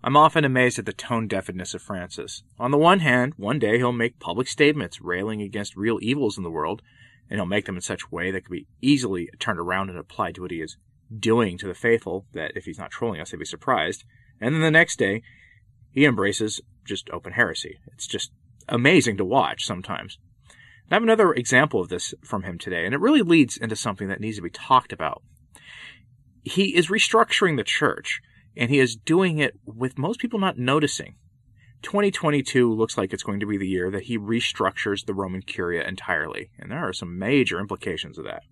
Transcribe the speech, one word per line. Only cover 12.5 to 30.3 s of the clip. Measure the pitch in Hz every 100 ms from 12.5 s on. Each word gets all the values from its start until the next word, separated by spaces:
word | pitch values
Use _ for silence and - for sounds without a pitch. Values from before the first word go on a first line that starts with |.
| -
if | 92
he's | 80
not | 85
trolling | - 117 82
us, | 80
they'd | 78
be | 80
surprised. | - - 117 80 - - _ _ _
And | 117
then | 156
the | 160
next | 156 165 -
day, | 98 107 - - _ _ _ _ _
he | -
embraces | 143 110 98 98 107 - _ _
just | - 101 -
open | 90 -
heresy. | 101 104 78 - - -
It's | - -
just | - - _ _ _ -
amazing | 120 131 175 120 98
to | 95
watch | 131 78 -
sometimes. | - 92 - 87 92 - _ _ _
And | - - - _
I | 202
have |
another | 226 226 185
example | 131 120 127 151 104
of | 85
this | 90 - - -
from | 104
him | 98 85
today, | - 85
and | 87
it | 139
really | 220 302
leads | 175 165 123 -
into | 117 110
something | 117 98 98
that | 95
needs | 107 104
to |
be | 85
talked | - - 131 -
about. | - 78 - _ _ _ - - - - - _ _ _ _
He | - 180 196 175
is | 165
restructuring | 214 - 226 240 - 190 139
the |
church, | - - 135 - - - _ _ _ -
and | 117
he | 143
is | 127 113
doing | - 165 190 156
it | 139 - -
with | 110 127 -
most | 151 247
people | 233